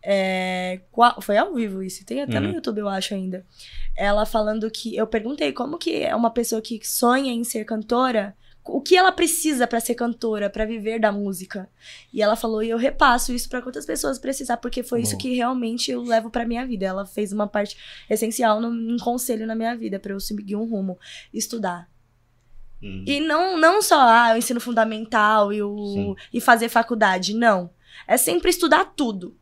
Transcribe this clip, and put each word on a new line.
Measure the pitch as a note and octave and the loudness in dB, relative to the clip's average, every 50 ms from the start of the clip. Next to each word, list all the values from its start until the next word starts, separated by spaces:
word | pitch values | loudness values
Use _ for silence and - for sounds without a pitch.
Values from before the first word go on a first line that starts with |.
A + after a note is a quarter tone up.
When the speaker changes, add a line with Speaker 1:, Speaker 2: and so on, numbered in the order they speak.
Speaker 1:
É, | - - G3 G3 F#3+ F#3+ F#3+ F#3 F#3 F#3 F#3 F#3 F#3 F#3 F#3 F#3 - _ | 0 0 0 2 2 0 0 -2 -2 -2 -4 -4 -4 -6 -8 -8 -12 _
qua-, | - - A#3 A#3+ - - | 2 4 4 4 4 2
foi | F#3+ - G3+ | -4 0 2
ao | G#3 C#4+ G4+ E4+ | 2 2 2 0
vivo | A#3+ A3+ G#3 F#3+ F#3+ F#3+ | -4 -4 -4 -4 -6 -8
isso, | F#3 F#3 - - | -8 -10 -12 -12
tem | - A3+ C4+ | -8 -6 -6
até | C#4+ C4 A3+ - | -4 -2 -2 -2
no | - - | -2 -2
Speaker 2:
Uhum. | F4+ | -4
Speaker 1:
YouTube, | E4 - - A3 G#3+ | -4 -4 -4 -4 -4
eu | G#3 G3+ | -4 -4
acho, | G3 F#3+ F#3 - G#3 | -4 -4 -4 -4 -6
ainda. | F#3+ F#3+ F#3 F#3 F#3 F#3 _ _ - - - - - - - - | -6 -6 -6 -8 -10 -12 _ _ -20 -20 -12 -6 -4 -2 -2 -2
Ela | - F#3+ G3+ G3+ G#3 G#3+ | 0 2 2 2 2 2
falando | - - A3+ G#3+ G#3+ G#3+ A3 G#3+ A3 | 0 0 0 0 0 -2 -2 -4 -4
que, | A3 - - A#3 - | -6 -6 -8 -6 -2
eu | - A3+ | -2 -2
perguntei | A3 A#3 A3 G#3 A#3 C#4+ C#4+ D#4 C#4+ | 0 0 -2 -2 -2 -4 -2 -2 -2
como | C4+ - B3 C#4 D#4 | -2 -4 -6 -6 -6
que | E4+ - E4+ E4 D4 - | -4 -4 -4 -2 -2 -2
é | - - | -2 0
uma | A3 A#3 A3+ | 2 0 0
pessoa | A3+ B3 A#3 A#3 A3+ A3 | 0 0 -2 -2 -2 -4
que | A3 - A#3+ G#3 - | -6 -6 -12 -10 -8
sonha | - - - - A#3+ B3 C4 C#4 C4 A#3+ | -6 -2 2 4 4 4 4 0 -2 -4
em | A#3 A#3 | -4 -4
ser | A#3 - A3+ G#3+ | -4 -6 -6 -6
cantora, | A3 A3+ A3 G#3+ A3 A#3+ A#3+ C4 B3+ A#3+ A3 G3 G3+ G3 _ _ - - - - | -4 -6 -6 -2 -2 0 2 2 2 2 0 -2 -2 -10 _ _ -20 -20 -20 -12
o | - - C#4+ | -6 -6 -6
que | C#4 - F4+ | 2 4 4
ela | F4+ F#4 F#4+ | 6 6 6
precisa | F#4 F#4 F4 D#4+ - - - D#4 D4 B3 A#3+ | 4 4 0 0 0 0 0 0 2 2 2
pra | A#3 A#3 A#3 | 2 0 -2
ser | A3+ - A#3+ | -2 -2 -2
cantora, | A#3+ A#3+ A#3+ A#3 A#3+ - A3+ G#3+ G#3 G#3 G3 | -2 -2 -4 -4 -2 -2 -2 -2 0 -2 -4
pra | - G#3+ A3 | -2 -2 -4
viver | G#3+ A#3 A3+ G3+ A3 A3+ A3+ | -4 -4 -6 -4 -4 -2 2
da | G#3+ G#3+ | 2 2
música. | G3+ G3+ G3+ G3 F#3+ F3 F#3 F#3 - G3+ F#3 _ _ _ _ - - - - _ - | 2 2 -4 -4 -4 -6 -10 -12 -12 -12 -12 _ _ _ _ -20 -20 -20 -20 _ -2
E | G#3 | 2
ela | G#3+ G#3 A3 | 2 2 2
falou, | A3 - A3+ A3 G#3+ A3 | 2 0 -2 -2 0 0
e | A3+ | 0
eu | A3+ | 0
repasso | A#3 A#3 C#4 - - D#4 C4+ B3 - - - B3 | 0 0 0 2 4 4 6 6 4 2 -2 -4
isso | A#3+ - - | -4 -6 -6
pra | - B3 | -6 -8
quantas | B3 B3+ B3+ - C4+ | -8 -8 -10 -10 -6
pessoas | - - - - C#4+ C4+ C4+ | -6 -4 -2 -2 -2 -4 -4
precisar, | - C4 C4+ - C#4 B3 A#3+ | -4 -4 -4 -4 -2 -4 -4
porque | A#3 - B3 - - A#3 | -4 -4 -6 -6 -6 -4
foi | - B3 A#3 | -2 -2 -2
isso | A#3 G#3+ G#3 | -2 -2 -4
Speaker 3:
Bom. | |
Speaker 1:
que | F#3+ G3 B3+ B3 | -4 -4 -2 -2
realmente | B3+ A#3 A#3+ C4 B3+ A#3+ A3+ A#3 A#3+ - - | 0 0 0 0 -2 -2 -4 -4 -4 -4 -4
eu | B3+ A#3+ A#3+ | -4 -4 -2
levo | A#3+ A3+ A3+ A3 A#3 | 2 2 2 0 0
pra | - A#3+ A#3 | -4 -4 -2
minha | A#3 A#3 A#3 B3+ | -2 -4 -4 -4
vida. | B3+ A#3+ F#3+ F#3+ | -6 -4 -4 -4
Ela | F#3+ F#3 F#3+ G3 | -4 -4 -6 -8
fez | F#3+ - - G#3 G3 G3+ | -8 -4 -4 -4 -4 -2
uma | G#3+ G#3 | -4 -4
parte | G3+ - G#3+ G3+ G#3 - - - - - - - - | -2 0 -2 -2 -2 -6 -16 -18 -20 -20 -20 -4 -2
essencial | G#3+ A3 A3+ A3 A#3 - B3 A3 G#3+ G#3+ | -2 0 0 -2 0 2 2 2 4 2
no, | A#3 A#3 | 0 -2
num | A#3 A#3 A3+ A3+ A#3+ | -4 -4 -2 -2 -4
conselho | A#3+ - A#3+ A#3+ B3+ B3 - A#3 A3 A3 | -2 -2 -2 -2 -2 -2 -2 -4 -4 -4
na | A3+ A3+ | -4 -4
minha | A3+ A3+ A#3 A#3+ | -2 -2 -4 -4
vida, | A#3 A3+ G#3+ F#3+ G3 | -4 -6 -6 -6 -6
pra | - G3+ G3 | -6 -8 -8
eu | G3 | -6
seguir | G3 - A3 G3+ G#3 G3 G3+ | -6 -6 -6 -8 -6 -6 -4
um | G#3 A3+ | -4 -4
rumo, | A3+ A3+ G3+ G3 F#3+ F3+ _ - - - - - _ - | -2 -2 -2 -2 -4 -6 _ -14 -20 -20 -20 -20 _ -8
estudar. | A3 G#3+ - - A3+ G3+ F#3 F3 F3 F3 _ _ _ _ _ _ _ _ _ _ _ _ _ - - - - - - | -8 -6 -6 -6 -6 -4 -4 -6 -6 -12 _ _ _ _ _ _ _ _ _ _ _ _ _ -20 -18 -18 -16 -16 -16
Speaker 2:
Uhum. | - - F#3+ F#3+ F#3+ | -14 -12 -12 -10 -4
Speaker 1:
E | - C#4+ C#4+ | -2 -2 0
não, | D#4 D#4+ D4 D#4 F4+ F#4+ F#4 | 0 0 2 2 2 2 2
não | D#4+ D#4 E4 F#4 G#4+ | 6 6 6 6 6
só, | G4+ - F4 D4 | 4 4 6 8
ah, | C4 A#3 A3+ A#3 A#3 A#3 A3+ | 8 8 8 8 8 6 4
o | |
ensino | A#3 A#3 - A#3+ A#3+ | 2 2 -2 -4 -4
fundamental | - B3 A#3+ A3+ A3 A3 A3 G#3+ A3+ A3 - A3 G#3 G#3 A3 G#3+ G#3 G3+ | -4 -2 2 2 2 2 0 -6 -8 -2 2 4 4 6 6 4 4 4
e | G#3 G#3+ G#3 | 2 -2 -2
o, | G3+ G#3 G#3 G#3 G3+ G3+ | -4 -4 -6 -6 -4 -4
Speaker 2:
Sim. | G3+ G3+ G3+ F#3+ - - - | -2 -2 -4 -6 -8 -12 -8
Speaker 1:
e | - A#3+ | -6 0
fazer | A#3 - A#3+ A3+ A#3 A3+ | 6 6 6 6 6 2
faculdade, | - A#3 A3+ - B3 A3+ G#3+ G3 F#3 F#3 F#3 F#3 G#3 | 2 2 2 2 0 2 2 2 2 0 -2 -2 -2
não. | A3+ A#3+ A#3 G#3 F#3 F3+ F3 _ _ _ _ - - - | 4 4 4 4 4 0 -6 _ _ _ _ -20 -18 0
É | - G3+ | 0 2
sempre | C4 - - - F4 - F4+ | 2 2 2 0 2 2 2
estudar | F4 - E4+ D#4 D4+ E4 F#4+ - - | 2 2 4 4 4 4 4 0 -2
tudo. | - C#4+ A#3 G#3 F#3+ F3+ F#3 - _ | -2 -2 -2 -2 -4 -8 -12 -18 _